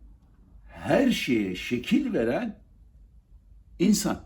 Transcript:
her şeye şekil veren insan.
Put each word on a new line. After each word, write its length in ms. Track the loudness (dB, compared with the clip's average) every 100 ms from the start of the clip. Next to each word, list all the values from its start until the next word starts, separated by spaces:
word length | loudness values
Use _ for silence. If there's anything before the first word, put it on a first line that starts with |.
| -20 -20 -20 _ -20 -20 -20
her 460 | -8 0 4 4
şeye 440 | 2 0 0 -2 -6
şekil 580 | -4 -6 0 0 0
veren 460 | -2 0 -2 -4 -10 -18 -20 -20 -20 -20 -20 _ -20 -20 -20 -12 0
insan. 440 | 2 2 0 -4